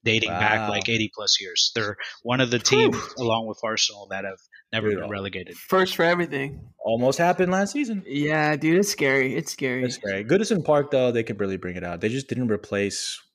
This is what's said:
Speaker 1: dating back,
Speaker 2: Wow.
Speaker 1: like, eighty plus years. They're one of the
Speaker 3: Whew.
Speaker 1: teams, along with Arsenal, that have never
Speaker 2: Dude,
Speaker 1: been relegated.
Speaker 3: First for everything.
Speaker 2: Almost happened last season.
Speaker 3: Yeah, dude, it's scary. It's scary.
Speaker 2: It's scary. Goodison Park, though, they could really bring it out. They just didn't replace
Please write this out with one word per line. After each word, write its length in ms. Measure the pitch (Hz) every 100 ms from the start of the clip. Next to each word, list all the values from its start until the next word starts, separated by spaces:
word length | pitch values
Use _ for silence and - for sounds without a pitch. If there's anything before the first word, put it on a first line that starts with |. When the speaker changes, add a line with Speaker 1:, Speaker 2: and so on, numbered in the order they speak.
Speaker 1:
dating 280 | 110 110 107
back, 300 | 87 107 110
Speaker 2:
Wow. 80 | 107
Speaker 1:
like, 180 | 104 104
eighty 220 | 113 107
plus 260 | - 104 -
years. 320 | 95 87 - 117
They're 200 | 104 104 - -
one 180 | 120 127
of 80 | 127
the 80 | 120 -
Speaker 3:
Whew. 240 | 135 -
Speaker 1:
teams, 220 | - - -
along 260 | 120 113 113
with 140 | 104
Arsenal, 440 | 113 110 - 104 98
that 140 | 98 98
have 140 | 95 _ - _
never 160 | 113 107
Speaker 2:
Dude, 120 | 98
Speaker 1:
been 100 | 85
relegated. 440 | 101 98 92 92 -
Speaker 3:
First 380 | - 190 185 -
for 100 | 170
everything. 680 | 175 170 139 139 139 - _
Speaker 2:
Almost 360 | - 117 127 139
happened 320 | 170 180 180
last 220 | 185 202
season. 280 | 285 262 208 180
Speaker 3:
Yeah, 480 | 139 147 156 151 151
dude, 240 | 151 170
it's 100 | 202
scary. 460 | - 139 135 131 131
It's 160 | 165
scary. 320 | - 135 127
Speaker 2:
It's 100 | 127
scary. 320 | 120 101 98 107
Goodison 400 | 185 220 202 147
Park, 240 | 147 143
though, 220 | 135 127
they 100 | 117
could 180 | 113 104
really 180 | 101 95
bring 180 | 90 90
it 80 |
out. 180 | 87 87
They 80 | 110
just 180 | 127 135
didn't 200 | 120 123
replace 760 | 101 - 101 101 - - - _